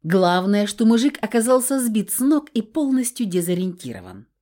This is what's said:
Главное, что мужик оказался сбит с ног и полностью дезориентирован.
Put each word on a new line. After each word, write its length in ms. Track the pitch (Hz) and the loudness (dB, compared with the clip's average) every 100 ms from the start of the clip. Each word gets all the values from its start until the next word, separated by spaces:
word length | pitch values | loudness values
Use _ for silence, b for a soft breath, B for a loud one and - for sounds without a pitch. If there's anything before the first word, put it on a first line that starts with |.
Главное, 640 | 160 190 175 180 190 202 208 | 0 2 4 2 2 0 0
что 180 | - 226 | 2 4
мужик 320 | 226 277 285 | 4 2 -2
оказался 600 | 220 233 226 254 247 269 | -2 -2 2 2 2 -2
сбит 320 | 240 214 196 | 0 -2 -4
с 80 | - | -2
ног 280 | 262 302 294 | 2 0 0
и 120 | 233 | -6
полностью 640 | 220 320 285 254 240 - 220 | -4 -4 0 0 -2 -4 -2
дезориентирован. 1000 | 175 175 180 185 175 127 101 90 98 110 _ | -2 -2 -2 -4 -6 -12 -12 -14 -18 -20 _